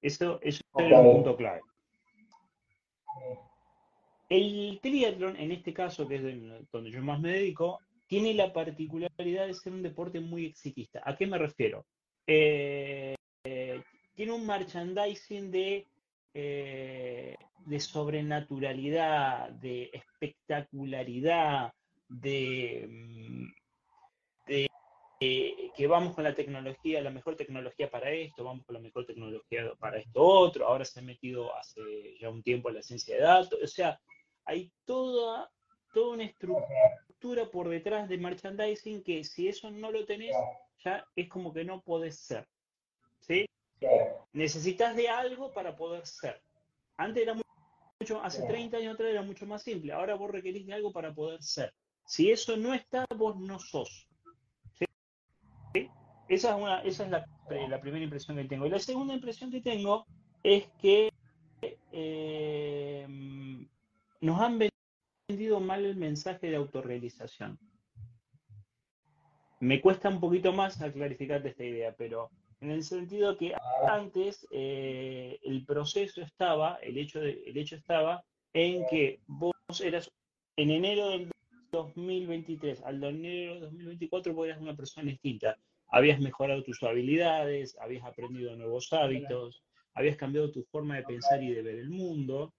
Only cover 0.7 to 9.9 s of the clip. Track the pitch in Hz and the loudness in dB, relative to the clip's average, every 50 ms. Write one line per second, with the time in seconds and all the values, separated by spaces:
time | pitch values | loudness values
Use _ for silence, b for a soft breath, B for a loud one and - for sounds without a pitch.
0.7 | _ - 170 165 147 127 123 120 123 - - 135 123 - 117 107 90 82 - _ | _ 4 10 12 12 12 12 12 12 12 8 4 2 2 0 -2 -2 -4 -8 _
1.7 | _ _ _ _ _ _ _ _ _ _ _ _ _ _ _ _ _ _ _ _ | _ _ _ _ _ _ _ _ _ _ _ _ _ _ _ _ _ _ _ _
2.7 | _ _ _ _ _ _ _ - - 135 131 - 127 123 - - _ _ _ _ | _ _ _ _ _ _ _ -12 -12 -10 -8 -10 -10 -10 -12 -20 _ _ _ _
3.7 | _ _ _ _ _ _ _ _ _ _ _ _ 180 190 202 208 202 202 202 208 | _ _ _ _ _ _ _ _ _ _ _ _ 4 4 4 4 0 -4 -4 -6
4.7 | 196 190 - 269 277 277 254 220 190 185 185 190 190 147 151 156 175 175 - - | -6 -4 -4 0 2 4 4 2 2 0 -4 -4 -4 -4 -4 -4 -4 -4 -6 -10
5.7 | 160 - 185 175 - - 147 131 139 135 131 131 127 123 113 113 113 113 117 - | -4 -4 -4 -4 -4 -6 -6 -4 -4 -4 -4 -6 -6 -8 -12 -14 -16 -18 -18 -10
6.7 | - 117 113 113 113 127 131 143 147 147 156 170 180 190 202 190 156 147 165 175 | -10 -10 -8 -8 -8 -6 -4 -4 -2 -2 -2 0 0 0 0 -2 0 0 -2 -2
7.7 | 185 - _ _ _ _ _ _ 185 202 214 220 220 214 196 185 - 165 160 156 | -2 -4 _ _ _ _ _ _ 0 2 2 2 4 4 4 4 2 -2 -4 -4
8.7 | 147 151 156 151 156 165 170 175 _ _ 175 175 175 190 196 196 185 180 - 185 | -4 -6 -8 -6 -4 -4 -4 -4 _ _ -2 -2 0 0 -2 -2 -4 -8 -8 -8
9.7 | 185 185 185 170 | -8 -6 -6 -6